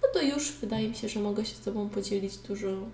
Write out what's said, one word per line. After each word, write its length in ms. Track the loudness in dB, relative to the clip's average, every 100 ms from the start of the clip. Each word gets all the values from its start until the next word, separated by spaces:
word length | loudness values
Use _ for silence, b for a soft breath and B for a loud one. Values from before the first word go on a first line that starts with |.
no 80 | 4
to 80 | 6
już 300 | 4 4 0
wydaje 380 | -2 -2 0 0
mi 60 | 0
się, 140 | -4
że 100 | 0
mogę 260 | 0 2 0
się 100 | -2
z 40 |
Tobą 300 | -4 -2 -2
podzielić 480 | -2 0 0 -2 -6
dużo 300 | -6 -4 -2 -2 -6